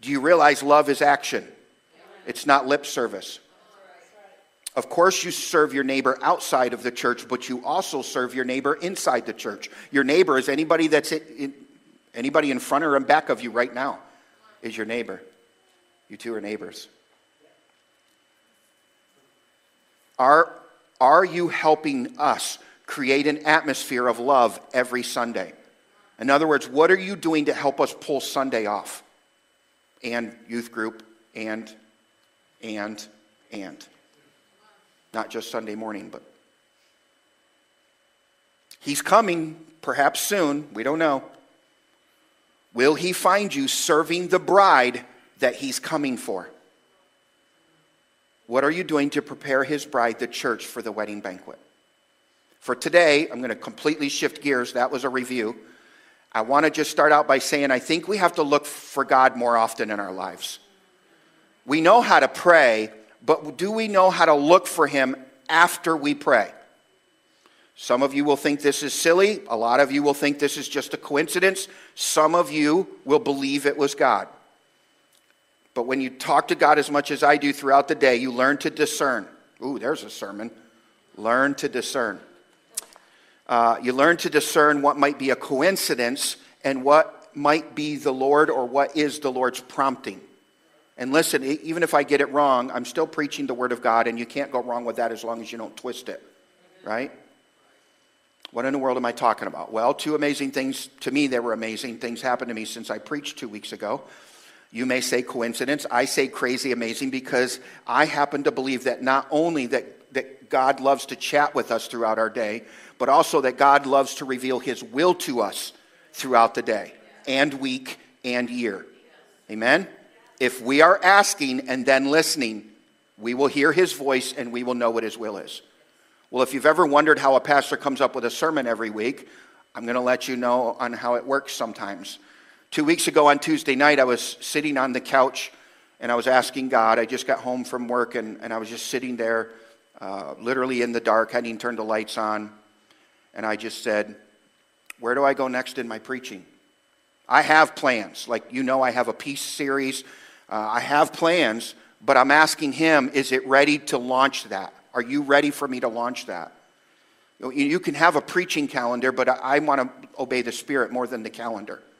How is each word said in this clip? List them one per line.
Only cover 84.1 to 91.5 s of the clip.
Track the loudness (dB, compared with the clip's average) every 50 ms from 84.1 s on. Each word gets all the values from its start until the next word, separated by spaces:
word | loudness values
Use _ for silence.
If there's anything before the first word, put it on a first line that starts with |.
| 4 2
to | 0 0
discern | 0 0 0 2 2 4 6 6 4 4
what | 2 2 2 4
might | 2 0 0 -2
be | -2 -2
a | -2
coincidence | -2 -2 -4 -2 2 2 2 2 0 -2 -4 -2 0 0 -2 -2 -4 -6 -8 -8 -10 -16 -20 _ _ _
and | -4 -4 -2 2
what | 6 6 6 6 4 -2 -20 -20 -20 _
might | -2 2 2 2 2 0 -6 -10
be | -8 -6 -6 -6
the | -4 -2 -2
Lord | -2 0 0 2 4 4 4 4
or | 2 -2 -4
what | -2 0 0 0 0 0 -2
is | -2 -2 -2 -4
the | -6 -4
Lord's | -2 0 -2 -2 -2 -4
prompting. | -16 -16 -4 -2 0 0 -2 -4 -8 -12 -12 -12 -18 -20 _ _ _ _ _ _ _ _ _ _ _ _ _ -10
And | -8 0 2
listen, | 2 2 2 0 -2 -2
e-, | -2